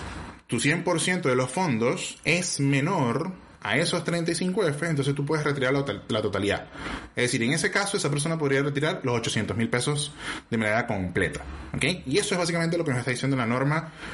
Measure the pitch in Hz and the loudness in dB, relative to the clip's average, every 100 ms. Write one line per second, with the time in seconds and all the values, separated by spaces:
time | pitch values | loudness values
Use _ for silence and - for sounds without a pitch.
0 | - - - - - 120 127 170 170 170 | -10 -10 -12 -16 -4 0 2 2 2 2
1 | - 185 139 127 127 185 185 113 117 180 | 2 0 2 2 2 0 2 2 2 0
2 | - - - 170 180 - 139 139 147 190 | -6 -4 0 0 0 0 2 2 2 2
3 | 123 127 180 - - - - 117 170 - | 2 0 -2 -8 -18 -10 -2 0 2 0
4 | 170 170 165 170 185 190 175 143 170 147 | -2 -2 0 0 0 0 0 0 -2 0
5 | 139 139 143 156 147 143 127 139 135 95 | 0 0 0 0 0 0 2 2 0 -6
6 | - 113 104 95 101 92 - - - - | -2 0 0 0 0 0 -4 -12 -8 -8
7 | - - 123 135 117 156 202 202 202 202 | -8 -2 0 2 2 2 0 0 0 0
8 | 147 143 156 165 143 139 143 139 156 - | 0 0 0 0 2 2 2 0 0 0
9 | 127 120 - 113 98 101 117 120 135 147 | 0 0 0 0 0 0 2 2 0 -2
10 | - - - - - 113 107 110 120 101 | -4 -8 -8 -10 -4 0 2 2 0 -2
11 | 92 95 85 - - - - - 147 180 | 0 0 0 -2 -10 -12 -8 -2 0 -2
12 | 127 160 196 180 170 170 165 170 160 127 | 0 0 2 0 0 0 2 0 0 0
13 | 120 120 131 135 113 123 135 156 160 - | 0 0 0 2 2 2 2 0 -4 -12
14 | - | -14